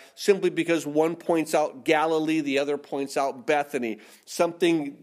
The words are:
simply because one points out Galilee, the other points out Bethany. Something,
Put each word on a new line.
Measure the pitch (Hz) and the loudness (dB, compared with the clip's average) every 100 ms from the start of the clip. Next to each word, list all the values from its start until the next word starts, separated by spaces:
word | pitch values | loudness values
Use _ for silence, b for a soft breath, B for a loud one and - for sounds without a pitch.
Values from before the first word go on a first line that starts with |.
| B - | B -4
simply | - 190 175 | 2 2 2
because | 160 165 160 143 | 0 0 0 0
one | 151 160 170 | 0 0 -2
points | - 170 156 160 | -2 0 2 0
out | 151 131 120 | 0 -2 0
Galilee, | 156 160 160 156 160 | 2 2 0 0 0
the | 139 135 | 0 0
other | 143 143 | 0 -4
points | - 143 139 151 | -4 -6 -4 -2
out | 139 127 113 | -2 -2 0
Bethany. | - - 139 120 104 B B B | 0 0 -4 -4 -6 B B B
Something, | - 170 170 175 165 143 - | -2 0 2 2 2 -2 -10